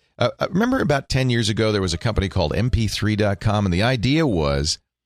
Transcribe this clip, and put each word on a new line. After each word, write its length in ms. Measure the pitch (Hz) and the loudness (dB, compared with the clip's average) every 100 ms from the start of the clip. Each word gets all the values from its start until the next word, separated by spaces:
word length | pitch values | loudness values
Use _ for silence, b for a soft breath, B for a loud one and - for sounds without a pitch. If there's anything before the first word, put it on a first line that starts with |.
| b - | b -4
Uh, 120 | 120 - | -2 -2
uh, 80 | - | -2
remember 320 | 185 233 262 | 0 0 2
about 300 | 214 143 - | 2 0 0
ten 180 | 131 131 | -2 0
years 220 | 117 110 | 0 0
ago, 200 | 104 110 | 0 0
there 120 | 104 | 0
was 100 | 92 | 0
a 60 | 82 | -2
company 280 | 120 104 95 | -2 -2 -2
called 240 | - 80 | 0 0
M 160 | - 120 | 0 0
P 180 | - 107 | 0 0
three 280 | - 104 104 | -2 0 0
dot 220 | 104 98 | 0 0
com, 280 | 120 104 101 | 0 0 2
and 80 | |
the 80 | 87 | 0
idea 440 | 113 131 107 151 160 | 0 0 0 2 0
was 520 | 90 73 71 73 - _ _ | 0 0 0 -2 -6 _ _